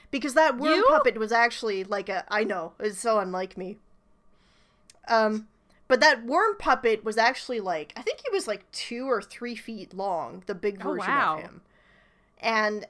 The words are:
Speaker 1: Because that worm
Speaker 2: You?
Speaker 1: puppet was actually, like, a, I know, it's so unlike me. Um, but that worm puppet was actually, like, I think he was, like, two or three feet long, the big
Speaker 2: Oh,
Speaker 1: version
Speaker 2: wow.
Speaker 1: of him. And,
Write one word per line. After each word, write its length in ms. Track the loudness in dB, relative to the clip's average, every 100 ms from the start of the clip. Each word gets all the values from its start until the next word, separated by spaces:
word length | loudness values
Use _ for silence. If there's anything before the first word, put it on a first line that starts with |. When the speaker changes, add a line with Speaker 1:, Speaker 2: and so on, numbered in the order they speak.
| -8
Speaker 1:
Because 240 | -6 0
that 240 | 4 4 4
worm 160 | 2
Speaker 2:
You? 100 | 4 6
Speaker 1:
puppet 280 | 6 4 -2
was 160 | 0
actually, 520 | 4 2 2 -4 -4
like, 260 | -4 -4 -4
a, 140 | -6 -2
I 160 | 0
know, 300 | 0 -2 -6 -6
it's 200 | -6 -2
so 200 | 2 2
unlike 360 | 2 -4 -6 -8
me. 220 | -10 -12 _ _ _ _ _ _ _ _ _ _ -20 _ 0
Um, 400 | 2 4 0 -6 _ _ _ 0
but 120 | 4
that 240 | 6 4 2
worm 300 | 2 2 2
puppet 440 | 0 2 2 0
was 140 | 0 2
actually, 440 | 2 0 -4 -6
like, 340 | -4 -4 -6 -8
I 60 |
think 180 | -8 -6
he 80 | -4
was, 160 | -4 -2
like, 240 | -8 -10
two 340 | -12 -10 -6 -2
or 120 | -2
three 340 | -2 -10 -10 -10
feet 380 | -12 -12 -12
long, 480 | -6 -4 -4 -6 -10 -10
the 80 |
big 280 | -4 -4 -4
Speaker 2:
Oh, 60 | -4
Speaker 1:
version 160 | -4 0
Speaker 2:
wow. 240 | 2 2 -2
Speaker 1:
of 40 |
him. 200 | -8 -18 _ _ _ _ _ _ _ _
And, 440 | -2 0 0 -2